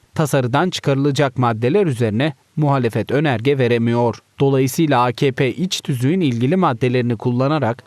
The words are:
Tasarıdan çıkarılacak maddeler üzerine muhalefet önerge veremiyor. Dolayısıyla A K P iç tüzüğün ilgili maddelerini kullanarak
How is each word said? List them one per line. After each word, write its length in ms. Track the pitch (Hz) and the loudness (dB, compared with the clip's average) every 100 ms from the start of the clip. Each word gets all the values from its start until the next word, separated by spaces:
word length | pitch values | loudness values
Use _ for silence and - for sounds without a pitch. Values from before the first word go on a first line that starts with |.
| _ - | _ -4
Tasarıdan 540 | 156 139 127 139 180 | 0 0 0 0 0
çıkarılacak 680 | - 147 139 147 139 139 135 | -2 -2 0 0 0 0 0
maddeler 480 | 120 110 123 196 180 | -2 0 0 2 0
üzerine 480 | 117 117 104 156 - _ - | 0 -2 0 -2 -4 _ -2
muhalefet 560 | 151 139 120 117 101 | 0 0 0 -2 -2
önerge 460 | 135 156 113 123 143 | 0 0 0 0 2
veremiyor. 580 | 120 117 117 120 120 110 _ - | 2 2 2 2 0 -4 _ -2
Dolayısıyla 640 | 139 135 131 - 160 131 | 0 2 0 0 2 2
A 80 | 123 | 0
K 200 | 123 143 | 0 -2
P 180 | 127 131 | 0 -2
iç 320 | - 185 - | -2 -4 -4
tüzüğün 400 | - 131 131 190 | -4 -2 0 2
ilgili 340 | 151 117 127 185 | 0 0 0 2
maddelerini 600 | 170 117 127 127 120 113 | 0 0 0 0 -2 -2
kullanarak 680 | 123 120 135 156 117 117 | -2 0 0 0 -2 -4